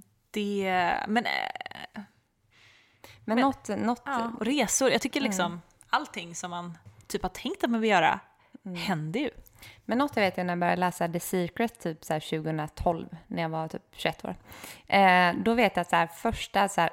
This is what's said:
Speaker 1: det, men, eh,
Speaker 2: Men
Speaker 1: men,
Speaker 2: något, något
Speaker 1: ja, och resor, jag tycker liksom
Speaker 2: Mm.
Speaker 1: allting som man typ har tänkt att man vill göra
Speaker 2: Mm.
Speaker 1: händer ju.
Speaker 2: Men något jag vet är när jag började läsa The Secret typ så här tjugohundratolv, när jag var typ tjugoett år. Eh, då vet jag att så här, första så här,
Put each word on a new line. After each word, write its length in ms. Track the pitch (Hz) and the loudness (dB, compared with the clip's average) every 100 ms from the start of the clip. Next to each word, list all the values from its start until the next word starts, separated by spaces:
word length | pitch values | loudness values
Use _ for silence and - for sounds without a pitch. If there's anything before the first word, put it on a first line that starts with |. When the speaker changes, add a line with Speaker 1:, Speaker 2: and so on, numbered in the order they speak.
| - _ _ | -20 _ _
Speaker 1:
det, 340 | - 202 202 190 185 175 - - | -6 -4 -2 0 2 2 0 0
men, 180 | 220 - | 0 0
eh, 760 | 67 50 - - - - - 196 _ _ _ _ _ - _ _ _ - - - | -2 -4 -8 -12 -14 -14 -14 -16 _ _ _ _ _ -20 _ _ _ -20 -16 -2
Speaker 2:
Men 100 | 226 | 2
Speaker 1:
men, 40 | |
Speaker 2:
något, 280 | 262 262 - | 2 0 -6
något 340 | 202 214 240 - | -4 -2 -2 -4
Speaker 1:
ja, 260 | 269 233 233 | -4 -4 -4
och 60 | 220 | -2
resor, 440 | 294 214 - 262 | 0 2 2 2
jag 100 | - | 2
tycker 200 | 254 294 | 0 -2
liksom 240 | 220 190 170 | -2 0 -2
Speaker 2:
Mm. 160 | 170 - _ _ | -4 -14 _ _
Speaker 1:
allting 460 | 247 294 - 170 170 | -2 -2 -8 -10 -10
som 160 | 180 | -8
man 260 | 175 175 165 - - - | -8 -10 -14 -20 -20 -8
typ 140 | 202 | -6
har 80 | 180 | -6
tänkt 340 | - 254 - | -6 -6 -2
att 60 | - | 0
man 120 | 233 | 2
vill 80 | 220 | 4
göra 300 | 196 156 196 - _ _ - 196 | 6 6 2 -4 _ _ -18 -10
Speaker 2:
Mm. 120 | 180 | -6
Speaker 1:
händer 420 | 170 170 156 190 | -2 -2 -2 -4
ju. 100 | 285 - - - - - - | -4 -6 -16 -20 -20 -16 -4
Speaker 2:
Men 120 | 233 | 0
något 180 | 285 240 | 0 2
jag 80 | |
vet 140 | 196 185 | 0 0
är 60 | |
när 80 | 180 | -2
jag 60 | 175 | 0
började 200 | 175 175 | 2 2
läsa 280 | 180 - 170 | 0 0 -2
The 120 | 170 | -2
Secret 600 | - 185 170 - 233 - | -2 -2 -2 -2 -4 -2
typ 260 | 175 156 - | -8 -8 -4
så 80 | |
här 60 | 156 | -4
tjugohundratolv, 1000 | - 160 156 160 151 - - 165 - 160 - | -2 -4 -2 -4 -6 -2 0 0 -4 -14 -8
när 140 | 175 | -4
jag 80 | 165 | -2
var 180 | 160 160 | -4 -6
typ 140 | - - - | -8 -14 -6
tjugoett 300 | - 156 - | -4 -4 -6
år. 100 | 175 - - - - - | -10 -14 -20 -18 -18 0
Eh, 460 | 196 190 180 180 170 | 6 8 8 6 4
då 100 | 202 | 2
vet 220 | 233 214 - | 4 4 2
jag 60 | |
att 80 | 175 | 2
så 60 | 170 | 2
här, 120 | 165 | 2
första 600 | - 233 - - - 202 | -2 -4 -4 -2 2 2
så 140 | - | 2
här, 80 | 165 | 0